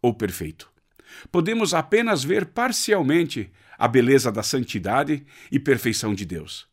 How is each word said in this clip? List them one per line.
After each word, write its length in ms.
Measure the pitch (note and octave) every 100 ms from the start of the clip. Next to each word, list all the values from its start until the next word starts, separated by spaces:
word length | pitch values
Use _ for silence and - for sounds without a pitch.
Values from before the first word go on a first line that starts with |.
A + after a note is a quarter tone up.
ou 100 | B2
perfeito. 560 | G#2+ G#2 F2+ D#2 D#2 - _ _ _ _ - -
Podemos 420 | F3 E3+ A3+ G#3
apenas 520 | E3 D#3 G#3+ A#3 F#3+
ver 220 | C3 G3 F3+
parcialmente 1000 | - B3 A#3 - G3+ C#3 D#3+ D#3 - F#2+ _ _ -
a 80 | A#2+
beleza 460 | A#2+ A#2+ C3+ B2
da 100 | G#2+
santidade 800 | G#2+ C3 A#2 G#2+ F#2 A#2+ C#3+ D3 - - -
e 60 | -
perfeição 540 | - B2 B2 A2 A2
de 120 | G2+ F#2
Deus. 400 | E2+ D2+ - -